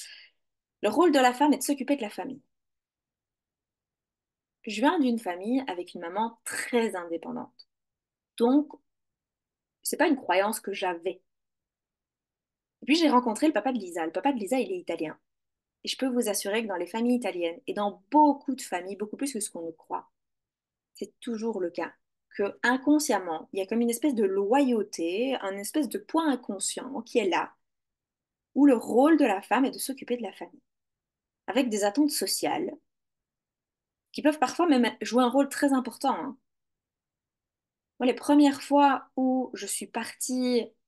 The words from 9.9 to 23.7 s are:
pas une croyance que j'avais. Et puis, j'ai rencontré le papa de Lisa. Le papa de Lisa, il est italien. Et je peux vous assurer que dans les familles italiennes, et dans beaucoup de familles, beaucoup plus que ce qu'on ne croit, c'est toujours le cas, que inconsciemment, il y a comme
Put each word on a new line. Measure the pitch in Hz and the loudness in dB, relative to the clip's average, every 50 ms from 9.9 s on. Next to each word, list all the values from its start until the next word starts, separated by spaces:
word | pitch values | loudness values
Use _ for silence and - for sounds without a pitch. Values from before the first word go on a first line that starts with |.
| - | -2
pas | - 302 359 | 0 2 2
une | 285 | 2
croyance | - - - 175 190 202 214 214 - | 0 0 2 2 2 2 0 -2 -6
que | - 196 | -8 -8
j'avais. | 196 - 196 180 170 170 170 185 180 - _ _ _ _ _ _ _ _ _ _ _ _ _ _ _ _ _ _ _ _ _ _ _ _ _ _ _ _ _ _ _ _ | -6 -4 -4 -4 -4 -4 -6 -8 -8 -8 _ _ _ _ _ _ _ _ _ _ _ _ _ _ _ _ _ _ _ _ _ _ _ _ _ _ _ _ _ _ _ _
Et | 226 | -2
puis, | 233 302 | 0 2
j'ai | 349 330 285 | 4 4 4
rencontré | 233 247 247 240 208 - 294 | 4 4 4 2 0 0 0
le | 320 | 2
papa | - 208 - 262 | 2 0 0 -2
de | 254 214 | -2 -4
Lisa. | 190 175 170 175 160 | -6 -6 -6 -4 -4
Le | 165 | -4
papa | - 185 - 277 | -4 -2 -2 -2
de | 277 220 | -2 -2
Lisa, | 196 185 254 262 | -4 -2 -2 -2
il | 214 - | -2 -2
est | 190 180 | -6 -8
italien. | - - 170 165 160 156 - - _ _ _ _ _ _ _ _ _ _ _ _ - | -6 -6 -6 -6 -6 -8 -10 -14 _ _ _ _ _ _ _ _ _ _ _ _ -10
Et | - | -8
je | - | -6
peux | - 262 269 | -4 -4 -2
vous | 240 247 226 214 | 0 0 0 0
assurer | 190 - - 196 208 233 | -2 -4 -4 -2 -2 -2
que | 226 196 | -2 -4
dans | 185 | -4
les | 175 180 | -6 -6
familles | - - 226 233 240 247 | -6 -4 0 0 2 0
italiennes, | 240 233 190 175 175 170 165 170 - - | 0 -2 -4 -4 -2 -4 -4 -4 -6 -10
et | - 185 | -8 -6
dans | 202 202 202 202 - _ _ | -4 -4 -4 -4 -8 _ _
beaucoup | 285 302 302 294 277 285 - 277 254 | 6 6 6 6 4 2 -4 -8 -8
de | - | -8
familles, | - - 185 175 175 190 202 | -6 -6 -6 -6 -6 -8 -8
beaucoup | 185 214 208 214 | -8 -8 -8 -8
plus | - 277 277 | -6 -6 -6
que | - 208 | -6 -6
ce | - - | -8 -8
qu'on | - 170 165 | -10 -10 -10
ne | 165 | -12
croit, | 160 _ _ - 180 - - _ _ _ _ _ _ _ _ _ _ _ _ _ _ _ _ _ _ | -12 _ _ -10 -10 -10 -10 _ _ _ _ _ _ _ _ _ _ _ _ _ _ _ _ _ _
c'est | - 196 - _ _ | -14 -14 -14 _ _
toujours | - 247 226 208 220 233 208 190 | -10 -8 -6 -4 -4 -4 -4 -4
le | 180 170 | -4 -4
cas, | - 180 170 - - _ _ _ _ _ _ _ - | -4 -6 -8 -8 -10 _ _ _ _ _ _ _ -4
que | - 202 196 - - - | -4 -4 -4 -2 0 2
inconsciemment, | 240 254 262 - 294 302 302 294 - 214 190 185 170 156 156 - - | 2 2 2 4 4 4 4 4 2 0 0 0 -4 -6 -6 -8 -8
il | - 190 | -6 -6
y | |
a | 190 | -4
comme | - | -2